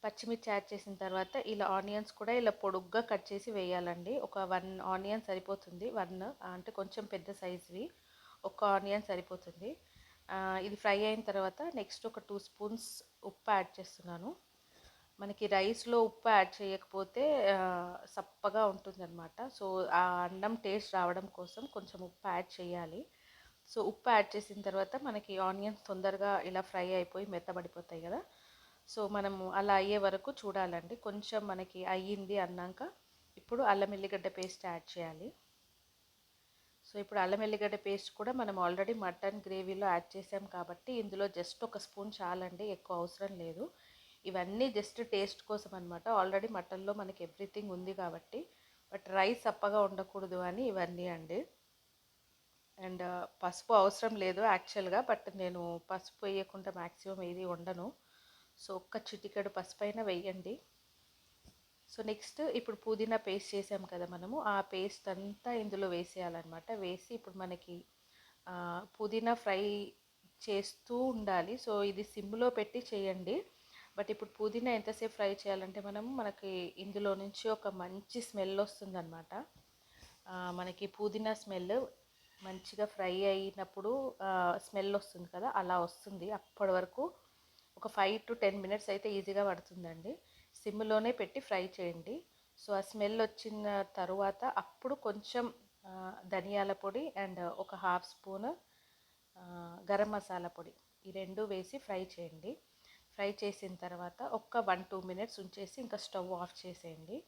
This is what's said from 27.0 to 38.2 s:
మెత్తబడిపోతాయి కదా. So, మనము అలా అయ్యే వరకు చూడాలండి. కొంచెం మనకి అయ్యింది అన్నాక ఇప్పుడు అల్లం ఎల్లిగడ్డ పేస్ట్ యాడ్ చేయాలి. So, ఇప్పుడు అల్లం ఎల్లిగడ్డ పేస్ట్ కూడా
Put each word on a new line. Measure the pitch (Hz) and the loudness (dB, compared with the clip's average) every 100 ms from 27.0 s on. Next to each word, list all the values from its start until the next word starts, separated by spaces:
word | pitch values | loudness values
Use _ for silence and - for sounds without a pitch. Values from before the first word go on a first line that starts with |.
| 175 185 202 | 0 -2 -4
మెత్తబడిపోతాయి | 180 175 180 170 - 170 165 | -4 -4 -6 -6 -12 -12 -10
కదా. | 170 202 - - - - - - - - | -4 -6 -6 -18 -20 -20 -20 -20 -12 -2
So, | 208 | 0
మనము | 208 196 196 185 | 2 0 0 0
అలా | 185 202 | 2 6
అయ్యే | 196 196 208 | 6 6 4
వరకు | 196 190 - | 4 2 -4
చూడాలండి. | 277 208 190 185 170 170 233 | -6 -4 0 0 0 -6 -8
కొంచెం | 214 202 208 220 208 | -6 -6 -2 -2 -2
మనకి | 185 185 185 185 | -4 -6 -6 0
అయ్యింది | 185 190 202 190 202 | 0 0 -4 0 0
అన్నాక | 180 180 175 185 311 - _ _ _ - | 0 -2 -8 -6 -10 -10 _ _ _ -20
ఇప్పుడు | - 233 | -4 2
అల్లం | 247 196 196 | 6 6 4
ఎల్లిగడ్డ | 202 196 190 185 | 2 -2 -2 -2
పేస్ట్ | 190 185 - 185 | -4 -6 -6 -6
యాడ్ | 170 - 180 | -6 -8 -8
చేయాలి. | 165 160 202 - _ _ _ _ _ _ _ _ _ _ _ _ _ _ - | -6 -6 -12 -14 _ _ _ _ _ _ _ _ _ _ _ _ _ _ -12
So, | 208 | -8
ఇప్పుడు | 202 208 | -2 4
అల్లం | 185 202 | 4 4
ఎల్లిగడ్డ | 214 214 208 202 | 4 4 2 2
పేస్ట్ | 202 196 - | 0 -2 -2
కూడా | - | -4